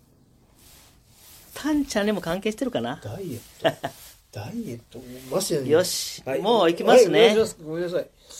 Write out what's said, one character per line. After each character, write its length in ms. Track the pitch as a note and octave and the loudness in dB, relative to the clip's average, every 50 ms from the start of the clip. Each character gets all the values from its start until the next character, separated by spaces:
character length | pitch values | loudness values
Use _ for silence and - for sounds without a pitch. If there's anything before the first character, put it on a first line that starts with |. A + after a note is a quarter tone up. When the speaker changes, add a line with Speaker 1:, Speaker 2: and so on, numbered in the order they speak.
| _ _ _ _ _ _ _ _ _ _ _ _ - - - - - _ _ _ _ _ _ _ - - - - - - - | _ _ _ _ _ _ _ _ _ _ _ _ -20 -20 -20 -20 -20 _ _ _ _ _ _ _ -20 -20 -20 -20 -20 -20 -14
Speaker 1:
タ 180 | - - D4+ | -8 -4 -2
ン 140 | D#4 D4 C#4 | 0 0 -2
ち 120 | - - | -2 -2
ゃ 60 | G#3+ G3+ | -2 0
ん 20 | |
に 60 | G#3+ | 0
も 100 | G#3+ F3+ | -2 -2
関 180 | F3 E3+ E3 G3 | -4 -6 -6 -4
係 120 | - G#3+ | -4 -6
し 40 | G#3+ | -6
て 100 | - C4+ | -4 -6
る 60 | B3+ | -4
か 100 | - B2+ | -4 -4
な？ 200 | A2+ A#2+ C#3+ - - | -4 -6 -8 -10 -12
Speaker 2:
ダ 160 | G#2+ A2+ - | -12 -12 -10
イ 140 | G3 E3 B2 | -10 -10 -12
エ 40 | |
ッ 20 | G#2+ - - - - | -12 -14 -18 -8 -4
ト。 260 | - E3 - - - C3+ - - - - - _ _ _ | -4 -4 -4 -4 -8 -12 -12 -14 -20 -20 -20 _ _ _
<laughs> 0 | |
ダ 200 | - A2 G#2 A#2+ | -14 -12 -12 -10
イ 200 | G#3+ A#3+ A3 E3 | -10 -10 -10 -10
エ 20 | A#2 | -12
ッ 40 | A2+ - _ | -14 -16 _
ト。 100 | - B2 C3 B2 B2+ B2+ C3 B2+ | -20 -18 -18 -16 -18 -16 -8 -6
マ 100 | C#3 F#3+ | -4 -4
ジ 160 | F#3+ - F3+ | -2 -2 -2
で。 120 | D3 C3 C3+ | -2 2 4
Speaker 1:
よ 140 | D3 E3 F3+ | 4 4 4
し。 380 | F3 - - - - - - - | 2 -4 -6 -8 -10 -12 -10 -8
Speaker 2:
は 100 | B2+ C3+ | -6 -4
い。 60 | - | -2
Speaker 1:
も 220 | F3 G#3+ A#3+ G#3+ F3+ | 2 2 4 4 4
う 60 | E3 | 2
行 80 | E3+ | 2
き 60 | E3+ A3+ | 2 4
ま 120 | G#3+ A#3+ | 6 8
す 120 | B3+ A3+ F3 | 8 8 8
ね。 100 | D3+ - | 6 6
Speaker 2:
は 60 | A#3 | 6
い、 60 | A3 | 6
お 40 | G#3 | 6
願 100 | A3 A3 | 4 0
い 20 | |
し 60 | G#3 - | -2 -4
ま 40 | - | -12
す。 40 | D#3+ | -12
ご 100 | D3+ D#3+ | -10 -8
め 80 | E3+ | -6
ん 20 | F3+ | -6
な 60 | E3+ | -4
さ 100 | F3+ D#3 | -4 -6
い。 100 | - - _ _ _ - - | -6 -8 _ _ _ -20 -20